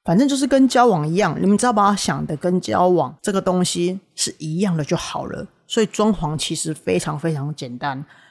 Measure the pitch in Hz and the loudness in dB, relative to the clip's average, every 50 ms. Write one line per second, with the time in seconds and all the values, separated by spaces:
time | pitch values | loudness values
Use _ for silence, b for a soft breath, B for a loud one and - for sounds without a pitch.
0 | - - 165 214 294 262 277 262 285 247 277 269 269 240 - 247 247 240 190 156 | 0 2 4 4 4 2 2 0 0 2 4 4 4 4 6 4 4 4 4 2
1 | 147 156 170 202 208 165 139 143 180 196 208 196 247 247 226 208 202 202 202 - | 0 0 0 0 0 0 0 0 2 2 2 4 2 2 2 2 2 2 2 0
2 | - 196 139 147 151 - 156 147 - 180 180 180 - 107 107 - 180 180 180 160 | -2 -2 -4 -4 -4 -6 -6 -4 -2 0 0 0 0 0 2 2 4 4 4 2
3 | 135 127 156 - - 208 190 190 190 190 185 180 180 - - 175 175 180 185 190 | 0 -2 -6 -8 -6 -4 -2 0 0 0 0 2 0 0 0 -2 -2 -2 -4 -6
4 | - _ _ - - - - - 160 156 156 175 214 190 170 160 143 - 175 - | -10 _ _ -6 -6 -6 -6 -8 -8 -6 -2 -2 0 0 0 -2 -2 -2 -2 -2
5 | - - - - - - - - - - _ _ _ - - 233 214 - - - | -4 -4 -8 -8 -8 -8 -10 -10 -12 -14 _ _ _ -4 -2 0 0 0 0 0
6 | 214 220 196 - 165 147 156 156 - - 165 - - 160 151 - - 185 185 175 | 2 2 2 0 -2 -4 -4 -4 -4 -6 -6 -6 -6 -6 -8 -6 -2 -2 -2 0
7 | - 156 151 143 - 165 156 139 139 147 151 - 143 120 123 123 151 143 131 135 | -2 -4 -6 -4 -4 -4 -2 -2 -4 -6 -8 -8 -10 -12 -10 -8 -6 -6 -6 -8
8 | 151 b b b b b | -10 b b b b b